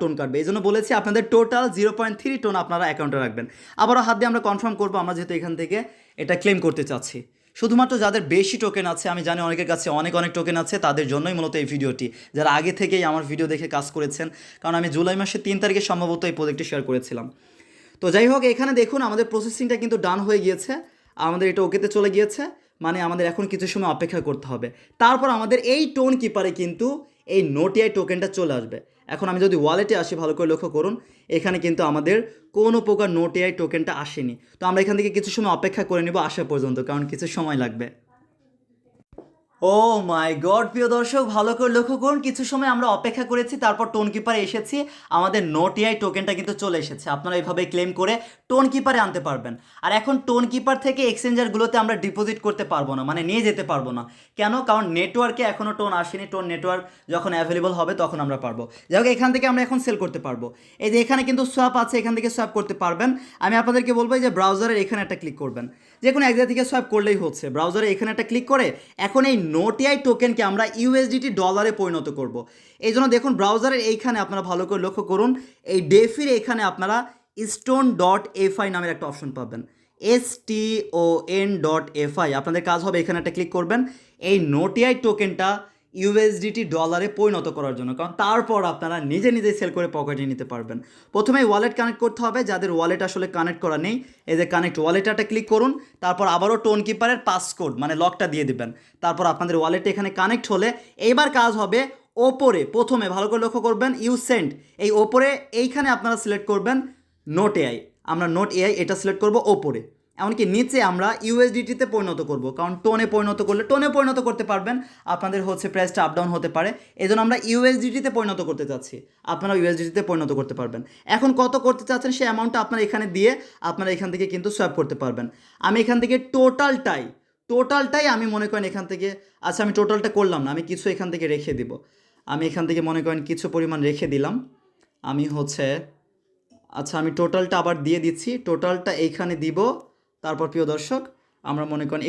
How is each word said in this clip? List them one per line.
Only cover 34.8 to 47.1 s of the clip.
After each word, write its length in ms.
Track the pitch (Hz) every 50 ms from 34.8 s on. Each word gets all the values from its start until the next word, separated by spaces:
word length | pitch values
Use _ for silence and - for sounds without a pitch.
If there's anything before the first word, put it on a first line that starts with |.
| 196
এখান 120 | 208 202 202
থেকে 120 | 208 208 175
কিছু 140 | 202 202 202 -
সময় 160 | 226 214 190 165
অপেক্ষা 280 | 160 - 190 - 214 190 190
করে 120 | 180 175 170
নেব 100 | 175 170 180 151 151
আসা 140 | - 185 151 -
পর্যন্ত, 280 | 147 135 131 131 127 131 127 143
কারণ 140 | 143 147 147 143
কিছু 160 | 147 135 170 160 -
সময় 220 | 180 160 156 143 131 123
লাগবে। 240 | 117 110 113 120 - - _ _ _ _ _ _ _ _ _ _ _ _ _ _ _ _ _ _ _ _ _ _ _ - - - _ _ _ _ _ _ _
Oh 320 | 175 185 202 214 226 233 220 208 185 175
my 180 | 165 160 160 160 160 147 160
God, 180 | 185 202 226 226 -
প্রিয় 160 | - 247 240 226 240
দর্শক, 260 | 240 240 240 269 269 262 220 208
ভালো 160 | 214 208 233 233 233
করে 120 | 254 247 233
লক্ষ্য 200 | 240 233 247 269 240
করুন, 160 | 247 277 294 285 -
কিছু 160 | 262 254 - 254 -
সময় 200 | 277 262 269 269 247
আমরা 120 | 240 254 226 202
অপেক্ষা 280 | 202 - 233 - 262 240 -
করেছি, 240 | 247 240 233 240 285 - 240
তারপর 220 | 214 208 214 226 214 -
টোন 120 | 214 214 208 202
কিপারে 260 | 220 214 233 226 214 196
এসেছি, 300 | 180 160 - 214 - 277 285 285 - - - - - -
আমাদের 260 | 170 185 190 190 208 175 156 151
নোট 180 | 156 175 190 - 208
এআই 120 | 214 226 226 220
টোকেনটা 300 | 202 190 151 190 190 202 190 175
কিন্তু 160 | 180 208 208 -
চলে 160 | 202 196 175 156 139
এসেছে। 220 | - 143 - - 165